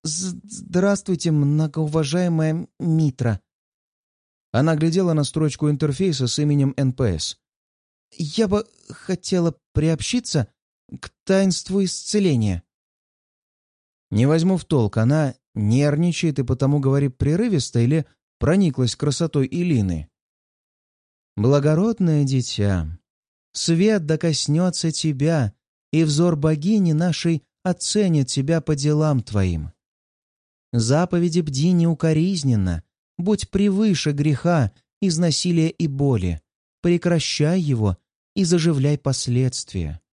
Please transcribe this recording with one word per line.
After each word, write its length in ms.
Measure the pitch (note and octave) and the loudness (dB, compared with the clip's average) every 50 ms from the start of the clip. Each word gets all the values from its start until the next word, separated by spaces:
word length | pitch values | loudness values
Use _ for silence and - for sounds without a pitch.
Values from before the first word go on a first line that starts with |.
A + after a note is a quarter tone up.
| - | -8
«З-, 360 | D#3+ D3+ E3+ F#3 F#3 F3 - - | -8 -8 -6 -6 -8 -8 -10 -14
здравствуйте, 880 | G#3 - - G3 - E3+ F3+ F#3 G3+ G3+ G3 - - F#3 E3 - E3+ | -16 -18 -16 -14 -4 -2 0 2 2 0 -2 -2 -4 -4 -2 0 0
многоуважаемая 1400 | D#3 D3 C#3+ C#3+ D3 D3+ D#3+ D3+ - D#3+ D#3 D3+ D3+ D#3+ D#3 C3+ D#3 F3+ F3+ F3 E3 D#3+ D#3 D#3 D#3 E3+ F3 _ _ _ | 0 2 2 2 2 0 -2 -2 -2 -4 -4 -2 -2 -2 -2 0 -2 -2 0 0 0 0 0 -2 -2 -4 -8 _ _ _
Митра». 640 | - E3+ D#3+ D#3+ D#3 C#3+ B2+ - A2+ A#2 G#2+ F#2 _ _ _ _ _ _ _ _ _ _ _ _ _ _ _ _ _ _ _ _ _ _ | -2 0 2 2 2 0 0 -2 -2 -2 -2 -4 _ _ _ _ _ _ _ _ _ _ _ _ _ _ _ _ _ _ _ _ _ _
Она 240 | - A#2 C#3+ E3 D#3+ | -2 0 2 2 2
глядела 380 | D3 D#3+ E3 D#3+ F#3+ F#3+ F3 D#3+ | 0 0 0 0 0 0 2 0
на 100 | D3+ C#3+ | 0 -2
строчку 440 | - - D#3 D#3 D3+ - - D3+ D3+ | -2 -2 -2 -2 -2 -2 -2 -2 -2
интерфейса 580 | D3 C3+ D#3 D3 C3+ - F#3+ F#3+ D3+ C3 B2+ | 0 0 -2 -4 -2 -2 -2 -2 0 -2 -4
с 100 | A#2 - | -4 -2
именем 380 | - D3 D3 D3 C#3+ C#3 C3+ C3+ | -2 0 0 2 2 2 0 0
Н 160 | - C#3 C3 B2 | 0 -2 -2 0
П 240 | - C3+ G#2 F2 | 0 0 0 0
С. 220 | D#2 - - - _ _ _ _ _ _ _ _ _ _ _ _ _ _ _ | -2 -6 -8 -10 _ _ _ _ _ _ _ _ _ _ _ _ _ _ _
«Я 360 | _ - E3 D3 - A3 A3+ | _ -8 -8 -6 -2 -2 0
бы 200 | G3 G3 G#3 G#3+ _ _ _ _ | 0 0 -2 -2 _ _ _ _
хотела 680 | - - - - - F#3 E3+ - - F#3+ F3+ E3+ E3+ - _ _ _ _ | -20 -20 -14 -6 -6 -6 -6 -4 -2 -2 0 0 0 -2 _ _ _ _
приобщиться 760 | E3 D3+ D#3+ D#3+ - - - - B3 - - - D3+ A2 - _ _ _ _ _ _ _ _ - - | 0 0 0 0 -2 -4 -4 -4 -4 -4 -2 -2 -2 -2 -2 _ _ _ _ _ _ _ _ -18 -16
к 120 | - - _ _ _ | -16 -18 _ _ _
таинству 600 | - F#3+ F#3+ G3 F#3+ F3 - - - F#3 G3+ G3 | 0 2 2 2 2 0 -2 -6 -4 -2 -2 -2
исцеления». 800 | F3+ - - - - - G#3 G3 F3+ C#3 A#2+ G#2+ G#2 F#2 F2 _ _ _ _ _ _ _ _ _ _ _ _ _ _ _ _ _ _ _ _ _ _ _ _ _ _ _ _ _ _ | -2 -4 -10 -8 -4 -2 0 2 2 2 2 2 0 0 -2 _ _ _ _ _ _ _ _ _ _ _ _ _ _ _ _ _ _ _ _ _ _ _ _ _ _ _ _ _ _
Не 160 | - G#2 B2 | 0 0 2
возьму 300 | C#3+ D#3 E3 E3 F#3+ F#3+ | 2 2 2 2 0 0
в 80 | E3 - | -2 -2
толк, 320 | _ - C3 A2 G2+ - | _ 0 0 0 0 0
она 380 | A2+ A2 B2 D3 D#3 D3+ C3 - _ _ _ _ | 0 2 2 2 2 0 -2 -4 _ _ _ _
нервничает 840 | G#2+ G#2 G#2 A2+ C3+ C#3+ D3 C#3+ D3 E3+ F3 D#3+ - - D#3+ C3+ C#3 | -2 0 2 2 2 2 2 2 2 0 0 0 0 -2 -2 -2 -2
и 40 | C3 | -2
потому 360 | A#2+ C3 B2 C#3 C3+ C#3+ D3 | -2 -2 0 0 0 2 2
говорит 380 | C3+ C3+ C3+ C#3+ C#3+ C3+ - | 2 2 2 2 0 -2 -2
прерывисто 640 | _ - C#3+ D#3 F3+ A#3 A#3+ G3 C#3+ - - - A#2+ | _ -2 0 0 0 0 0 0 -2 -2 -2 0 0
или 260 | A#2 B2 D3+ E3 C#3+ _ _ _ _ _ _ _ | 2 2 2 0 -2 _ _ _ _ _ _ _
прониклась 560 | - C#3+ F3 G3+ G3 E3 C3 C3+ B2+ A#2 - | 0 2 2 4 2 2 2 0 -2 -2 -2
красотой 520 | - - D3 C3+ - E3+ D#3 - D3 C3+ | -2 -2 -2 -2 -2 -4 -2 0 -2 -2
Илины. 640 | - - F3 F3 F3+ D3+ A#2+ G2+ F#2 E2+ D#2 D2+ _ _ _ _ _ _ _ _ _ _ _ _ _ _ _ _ _ _ _ _ _ _ _ _ _ _ | 0 -2 -2 0 0 2 2 2 0 -2 -4 -8 _ _ _ _ _ _ _ _ _ _ _ _ _ _ _ _ _ _ _ _ _ _ _ _ _ _
«Благородное 880 | G#2 G#2 B2 C#3+ D3 C#3+ D3+ D#3 E3 G3+ A3+ A3+ - F#3 E3+ D#3 D3 C#3+ | 0 2 2 2 4 4 2 2 2 2 0 0 0 2 2 2 2 2
дитя, 760 | C3 C3+ C3 A#2+ - - - G2+ G2+ G2 F2+ D#2+ D#2 E2 - _ _ _ _ _ _ _ _ _ _ _ | 2 0 -2 -2 -4 -2 -2 0 0 0 0 -2 -6 -10 -14 _ _ _ _ _ _ _ _ _ _ _
свет 520 | - - E3 E3 E3 G3 G#3+ A3 G3+ D#3 | -6 -2 0 2 2 4 2 2 2 0
да 120 | D3 D#3+ | -2 -2
коснётся 760 | D#3 - E3 D3+ - - - D3 E3 F3+ F3+ E3+ - - E3 | 0 0 -2 -2 -2 -2 0 0 2 2 0 -2 -2 -4 -4
тебя, 600 | D3+ - - D#3 D3 B2+ C#3 D#3+ E3 D3+ B2 G2+ - _ _ _ _ _ _ _ | -4 -2 -4 -4 -2 0 0 0 2 0 0 -2 -4 _ _ _ _ _ _ _
и 120 | - D#3 E3 | 0 2 2
взор 320 | D#3 C#3+ D3+ F3 F3 E3 | 2 2 2 2 2 2
богини 580 | D3 C#3+ D#3 D#3+ D3 D3 F#3+ A3 G#3 F#3+ E3 D#3 | 2 0 0 0 0 0 0 2 2 2 2 2
нашей 500 | D3+ E3+ F3+ D#3 - - E3+ E3 D#3 _ _ _ _ _ | 2 0 0 -2 0 0 -2 -2 -2 _ _ _ _ _
оценит 640 | F#3 F3 - - - - G#3+ G#3 F3+ D#3+ D3 C3+ | -4 -4 -4 -4 -2 0 0 2 2 2 2 0
тебя 340 | - - C#3+ C3+ C#3+ E3 D#3+ | 0 -2 -4 0 0 0 0
по 140 | - - D#3 | 0 -2 -2
делам 460 | C#3 C3+ D3+ D3+ D3+ D#3 D#3 C#3+ B2+ | 0 0 0 2 2 2 2 0 0
твоим. 500 | - - G#2+ G2+ F#2+ F#2 E2+ D#2+ D2+ D#2+ _ _ _ _ _ _ _ _ _ _ _ _ _ _ _ _ _ _ _ _ - | -2 -2 -2 0 0 0 0 -4 -6 -10 _ _ _ _ _ _ _ _ _ _ _ _ _ _ _ _ _ _ _ _ -2
Заповеди 680 | A#2+ A2 A2+ C#3 D#3 F3+ F3+ - E3+ E3+ F3 D#3+ F3+ | -2 0 2 2 2 2 0 0 0 0 2 0 -2
бди 300 | E3+ D3+ C3+ C3 D3+ F3+ | -2 -2 -2 0 2 2
неукоризненно, 1120 | F3+ E3+ E3 E3+ E3 - - D#3+ D#3 D#3 E3 F#3+ G3 E3 C#3 C3+ A#2 G#2 F#2+ F#2 E2+ D#2+ - _ _ _ _ _ _ | 4 4 2 2 0 0 0 0 2 2 0 0 -2 -2 0 0 2 2 2 0 -2 -4 -8 _ _ _ _ _ _
будь 320 | - F3 G3+ G#3+ G3+ - - | -4 0 0 0 -2 -2 -4
превыше 600 | - - G3+ G#3 F#3+ G3 A3 G#3+ F3+ - - D#3 | -2 0 0 2 2 2 2 2 0 0 0 -2
греха 600 | C#3+ C#3+ D3 D#3 C#3+ A#2+ - E3+ F3 D#3 A#2+ G2 _ _ _ _ _ _ | -2 0 0 0 0 0 0 0 2 2 0 -2 _ _ _ _ _ _
из 160 | G3+ F#3+ D#3+ | -2 -2 0
насилия 520 | D#3+ F3 E3 C#3+ - - F3+ E3+ E3 D#3 E3 | 0 0 0 0 -2 -2 0 2 2 2 0
и 180 | - - E3 | 0 -2 -4
боли, 540 | D#3 C3+ C3+ C#3+ C#3 B2+ G#2 F2+ F2+ E2 D#2+ _ _ _ _ _ _ _ _ | -4 -2 0 0 2 2 2 0 -2 -4 -4 _ _ _ _ _ _ _ _
прекращай 800 | - F3 F3 E3+ - F3 E3+ D#3+ - - - - D3 D#3 F3 F#3+ | 0 0 0 2 2 0 0 0 0 -2 -2 0 0 2 2 0
его 380 | E3 D3 C3 A2+ A2 G2+ F2+ _ _ _ _ _ _ _ _ | 0 0 0 2 2 0 0 _ _ _ _ _ _ _ _
и 80 | G3+ F#3+ | -2 0
заживляй 540 | D#3+ F3+ E3+ D#3 E3+ D#3+ C3+ C3 D3 D3 | 2 2 2 2 2 2 2 2 0 0
последствия. 1040 | C#3 _ C#3 C3 - - B2 A#2+ B2 C3 B2+ - - - - - F#2+ E2 D2+ D#2 E2 _ _ | 0 _ -4 -4 -2 -2 0 0 0 0 0 -2 -6 -12 -8 -6 -6 -6 -6 -8 -12 _ _